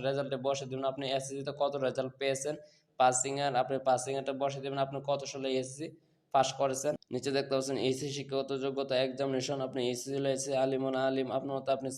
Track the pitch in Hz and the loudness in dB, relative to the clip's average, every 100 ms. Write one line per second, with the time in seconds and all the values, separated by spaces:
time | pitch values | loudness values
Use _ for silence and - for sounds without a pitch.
0 | 127 139 131 135 131 139 131 131 135 135 | -2 -2 -2 -2 0 -2 -4 -2 -2 -2
1 | 135 135 135 139 139 139 143 139 131 131 | -2 -2 -2 -6 -6 0 0 2 0 0
2 | 131 - 139 131 147 151 - _ _ - | -4 -2 0 0 -2 -6 -10 _ _ 4
3 | 127 123 139 139 143 123 131 135 131 127 | 4 4 0 0 2 2 2 0 4 2
4 | 131 135 131 131 139 135 135 139 135 139 | 2 -2 -2 -2 -2 -2 -4 -2 -2 -2
5 | 139 143 135 139 135 131 127 - 160 - | -2 -2 -2 -4 0 0 -2 -8 -10 -12
6 | _ _ _ 135 131 - 135 131 147 147 | _ _ _ 2 2 2 0 2 -2 -4
7 | - 123 139 135 139 135 131 127 127 131 | -4 -4 0 0 2 0 0 2 2 2
8 | 143 139 139 135 135 135 139 135 135 127 | -2 -6 -2 -2 -2 -2 -2 -2 2 2
9 | 135 127 139 131 131 139 131 135 123 120 | 2 0 0 0 0 -2 -2 0 0 -2
10 | 135 139 139 135 139 131 135 131 135 131 | -2 0 0 0 0 2 2 2 0 2
11 | 135 135 127 131 135 135 135 135 131 | 2 2 0 -2 -2 -2 0 0 0